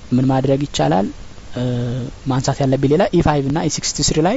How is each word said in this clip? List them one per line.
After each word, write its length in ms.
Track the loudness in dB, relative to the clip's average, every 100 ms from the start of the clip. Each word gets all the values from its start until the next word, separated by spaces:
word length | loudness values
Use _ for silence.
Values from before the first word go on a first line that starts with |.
| -2
ምን 140 | 0 2
ማድረግ 340 | 2 2 0
ይቻላል? 440 | 0 -2 0 2 0 -6 -14 -16 -10
እ፣ 80 | -4 -2 -2 -2 -4 -8 -6
ማንሳት 340 | -4 -2 0 0
ያለብኝ 320 | 2 2 4
ሌላ 140 | 4 4
ኢ 120 | 4
ፋይቭ 220 | 4 2 0
እና 120 | 0
ኢ 100 | -2
ሲክስቲ 280 | -2 -4 -2
ስሪ 160 | 0 2
ላይ 160 | 2